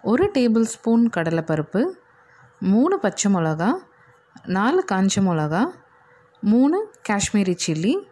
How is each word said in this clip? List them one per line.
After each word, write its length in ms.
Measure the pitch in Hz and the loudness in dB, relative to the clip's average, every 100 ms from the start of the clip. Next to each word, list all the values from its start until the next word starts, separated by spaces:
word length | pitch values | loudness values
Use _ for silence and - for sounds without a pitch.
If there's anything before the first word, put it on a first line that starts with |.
| 220 | 0
ஒரு 140 | 247 403 | 0 2
டேபிள் 320 | 285 240 226 226 | 2 2 2 0
ஸ்பூன் 320 | - - 233 233 | -2 0 2 2
கடலைப்பருப்பு, 640 | 175 165 165 160 156 151 190 330 381 _ _ _ _ - _ 185 | 0 -2 -2 -2 -4 -2 -2 -2 -6 _ _ _ _ -20 _ 0
மூணு 240 | 208 302 392 | 2 2 0
பச்சை 240 | 202 - 202 | -2 -2 0
மிளகா, 360 | 190 160 156 185 370 - _ _ _ _ - - 185 | 0 0 0 -2 -2 -6 _ _ _ _ -20 -6 -2
நாலு 240 | 220 359 359 | 0 0 0
காஞ்ச 320 | 190 190 202 190 | 0 0 2 0
மிளகா, 360 | 165 151 165 302 - _ _ _ _ _ _ 208 | 0 0 0 -2 -6 _ _ _ _ _ _ 0
மூணு 260 | 233 269 370 440 - - | 2 2 0 -4 -12 -6
காஷ்மீரி 460 | 202 - 214 190 175 | -4 -2 0 0 -2
சில்லி 280 | - 156 185 370 - | -4 -2 -2 -2 -6